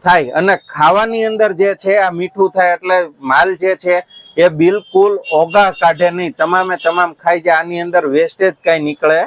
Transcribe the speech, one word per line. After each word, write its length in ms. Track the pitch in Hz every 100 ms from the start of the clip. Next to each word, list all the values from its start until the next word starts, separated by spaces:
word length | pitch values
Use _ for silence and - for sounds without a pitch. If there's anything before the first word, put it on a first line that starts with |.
થાય 280 | 180 175 127
અને 260 | 143 185 185 _
ખાવાની 580 | - 156 196 226 226 220
અંદર 280 | 220 214
જે 220 | 175 196 185
છે 220 | 196 202
આ 140 | 190
મીઠું 380 | 170 180 - 190
થાય. 240 | 190 180
એટલે 240 | 175 180 185 165 143
માલ 360 | 135 135 180 175
જે 200 | 185 185
છે 200 | 175 180 - - _ -
એ 120 | 170
બિલકુલ 720 | 151 170 202 - 185 202 196 -
ઓગા 400 | 156 165 202 196
કાઢે 380 | - 170 160 175
નહીં, 220 | 175 175
તમામે 420 | - 160 180 185 180
તમામ 360 | 165 175 175
ખાઈ 280 | 151 170 175
જાય, 160 | 170 160
આની 220 | 170 175
અંદર 240 | 175 175 151
વેસ્ટેજ 460 | 143 160 - 190 165 -
કાંઈ 140 | 165
નીકળે 400 | 147 147 156 160